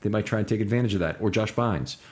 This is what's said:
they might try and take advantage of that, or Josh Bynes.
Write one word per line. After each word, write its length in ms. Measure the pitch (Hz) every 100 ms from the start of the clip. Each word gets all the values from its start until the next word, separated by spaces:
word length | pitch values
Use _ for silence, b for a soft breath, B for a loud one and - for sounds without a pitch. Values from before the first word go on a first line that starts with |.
they 80 | 104
might 160 | 107 101
try 140 | 113
and 80 | 104
take 140 | 107
advantage 320 | 104 120 120
of 80 | 101
that, 160 | 82 78
or 100 | 110
Josh 240 | 95 110
Bynes. 440 | - 120 85 - - B